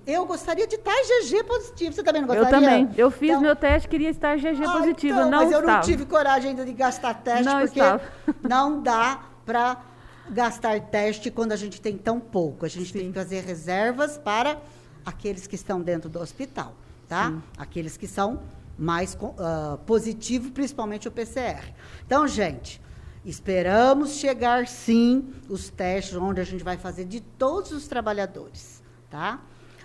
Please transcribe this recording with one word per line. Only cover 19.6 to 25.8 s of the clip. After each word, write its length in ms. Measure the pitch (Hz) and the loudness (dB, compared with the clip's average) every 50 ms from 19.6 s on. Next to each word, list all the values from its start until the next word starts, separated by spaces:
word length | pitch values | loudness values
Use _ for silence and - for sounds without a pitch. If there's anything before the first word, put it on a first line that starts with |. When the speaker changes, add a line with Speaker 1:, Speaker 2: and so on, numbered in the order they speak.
| 151 151 143 143 - | -4 -6 -8 -8 -2
Speaker 1:
positivo, 680 | - 226 220 220 226 220 220 - - 240 254 233 269 | 2 2 2 2 0 -6 -6 -4 -4 -4 -4 -4 -6
principalmente 560 | 254 262 285 254 - - 226 208 208 208 - 240 | -6 -4 -4 -4 -4 -6 -6 -6 -6 -8 -10 -10
o 40 | |
P 140 | - 240 226 | -8 -8 -8
C 140 | 220 - 269 | -8 -6 -6
R. 320 | 247 214 156 139 - - - - - - - - - - | -4 -4 -6 -8 -12 -16 -18 -18 -20 -20 -18 -14 -2 2
Então, 200 | 247 285 302 269 | 2 4 4 2
gente, 540 | 202 214 202 165 139 123 - - - - - - - - - - - - - | 2 0 -2 -2 -2 -6 -12 -16 -16 -18 -18 -20 -20 -18 -18 -18 -18 -16 -14
esperamos 880 | 196 156 - - 202 190 185 170 180 196 220 240 262 269 285 302 285 - | -14 -14 -8 -4 -2 0 2 2 4 6 6 8 8 6 4 2 0 -4
chegar, 500 | - - 277 262 226 247 240 240 247 240 240 | -2 -2 -2 0 2 2 2 2 2 0 -2
sim, 640 | - - - - 226 226 233 240 247 269 262 - - - - - | -6 -4 0 4 6 6 6 6 4 2 0 -4 -10 -16 -12 -10
os 220 | 196 185 - - | -10 -8 -10 -10
testes 460 | - - | -8 -6